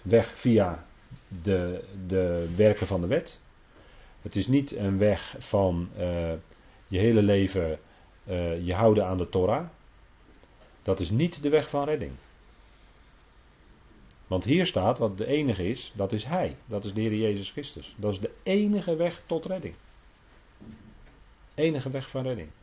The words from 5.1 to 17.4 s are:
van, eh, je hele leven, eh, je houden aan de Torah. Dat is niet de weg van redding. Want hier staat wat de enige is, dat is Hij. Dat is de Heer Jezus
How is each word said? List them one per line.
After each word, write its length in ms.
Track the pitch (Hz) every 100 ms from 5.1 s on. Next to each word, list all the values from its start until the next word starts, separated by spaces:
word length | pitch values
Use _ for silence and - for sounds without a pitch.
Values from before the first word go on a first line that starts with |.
| 95 - -
van, 500 | - 104 95 87 87 -
eh, 360 | 90 87 82 82 - - - - -
je 120 | 95
hele 240 | 110 113
leven, 560 | 101 101 95 98 82 78 - - - -
eh, 420 | - 90 85 85 87
je 80 |
houden 320 | 90 113 104 92
aan 120 | 92
de 100 | 85
Torah. 400 | - 92 127 170 - - - - - - - - _ - -
Dat 180 | - 95
is 100 | 85
niet 320 | 110 170 156
de 60 | 143
weg 220 | 151 -
van 140 | 143
redding. 280 | 143 151 78 67 - _ - - - _ - - - - _ _ - _ - - - - - - -
Want 180 | 92
hier 220 | 90 165 185
staat 320 | - 98 110
wat 200 | 113 98
de 80 | 113
enige 420 | 147 143 98 90
is, 240 | 131 -
dat 180 | 107 98
is 120 | 110
Hij. 320 | 117 180 147 - -
Dat 180 | 104
is 100 | 101
de 60 | 101
Heer 140 | 110
Jezus 360 | 107 110 101